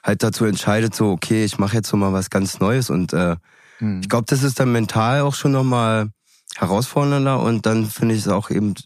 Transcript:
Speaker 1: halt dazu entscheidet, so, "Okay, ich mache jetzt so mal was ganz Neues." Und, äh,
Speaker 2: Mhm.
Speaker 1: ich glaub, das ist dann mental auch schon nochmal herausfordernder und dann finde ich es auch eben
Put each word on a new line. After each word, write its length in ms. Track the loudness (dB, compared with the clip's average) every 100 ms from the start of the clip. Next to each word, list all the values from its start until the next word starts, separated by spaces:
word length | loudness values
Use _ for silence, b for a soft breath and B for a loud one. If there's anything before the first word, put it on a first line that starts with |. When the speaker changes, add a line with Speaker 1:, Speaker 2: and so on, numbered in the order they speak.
Speaker 1:
halt 220 | -2 0
dazu 220 | 0 2 0
entscheidet, 500 | 2 0 0 0 0
so, 160 | 0
"Okay, 320 | 0 0 0
ich 140 | 0 0
mache 160 | 0 0
jetzt 140 | 0
so 80 | 2
mal 160 | 2
was 160 | 0 0
ganz 300 | -2 -2 0
Neues." 300 | 0 0 0
Und, 220 | -2 0
äh, 220 | 0 0 -2 b b b b
Speaker 2:
Mhm. 200 | -4 -4
Speaker 1:
ich 80 | -2
glaub, 160 | -2 0
das 160 | 0
ist 160 | 0 0
dann 120 | 0
mental 500 | 0 0 0 2 2
auch 140 | 0 0
schon 160 | 0
nochmal 580 | 2 2 2 2 0 -2 -8 b b b -6
herausfordernder 840 | 0 0 0 0 2 2 2 0
und 240 | 0 0 0
dann 200 | 0 -2
finde 300 | -2 0 0
ich 60 |
es 60 | 0
auch 220 | -2 -2
eben 240 | -2 -2 -4